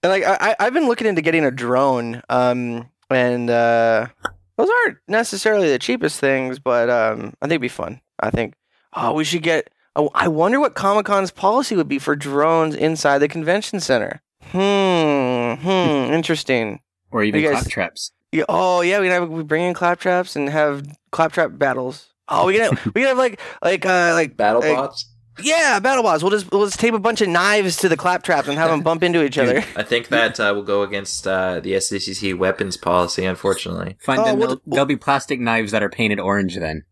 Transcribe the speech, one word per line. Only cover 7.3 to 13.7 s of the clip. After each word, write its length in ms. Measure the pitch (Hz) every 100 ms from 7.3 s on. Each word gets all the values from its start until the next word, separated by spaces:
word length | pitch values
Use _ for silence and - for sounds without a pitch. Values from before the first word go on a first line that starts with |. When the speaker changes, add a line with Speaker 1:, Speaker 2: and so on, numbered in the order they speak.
| -
Speaker 1:
I 60 | 139
think 60 |
it'd 80 | 165
be 60 | 120
fun. 340 | - 85 123 _ _
I 80 | 107
think, 240 | 117 113 _ _ _ _
oh, 220 | - -
we 100 | 151
should 180 | 151 170
get, 280 | 160 160 - _ _ -
oh, 140 | 151
I 140 | - 170
wonder 320 | 156 175 262
what 140 | 294
Comic-Con's 560 | - 196 208 202 202 190
policy 440 | - 196 233 277 202
would 120 | 147
be 100 | 139
for 160 | 143
drones 600 | 147 143 139 156 165 160
inside 440 | 151 156 160 147 139
the 80 | 147
convention 520 | 170 156 190 214